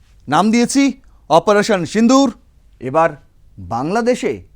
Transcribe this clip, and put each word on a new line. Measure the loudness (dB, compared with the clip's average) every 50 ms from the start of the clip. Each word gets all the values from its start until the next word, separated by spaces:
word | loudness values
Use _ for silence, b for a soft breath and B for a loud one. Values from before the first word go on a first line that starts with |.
| _ _ _ _ -8 -2
নাম | -2 0 0 2
দিয়েছি | 2 2 0 0 0 0 0 0 -2 -6 _ -20 -20 _ _ 0
অপারেশন | 0 2 4 4 2 2 2 0 -2 -2 -2
সিন্দুর, | -4 -2 0 2 4 4 4 2 2 -2 -8 _ _ _ _ _ _ _ -12
এবার | -10 -4 -2 0 0 0 -2 -6 -20 _ _ _ _ -20 -20 -18
বাংলাদেশে। | -14 -10 -8 -6 -6 -4 -4 -2 -2 -2 -2 -2 -2 -6 -8 -8 -12 _ _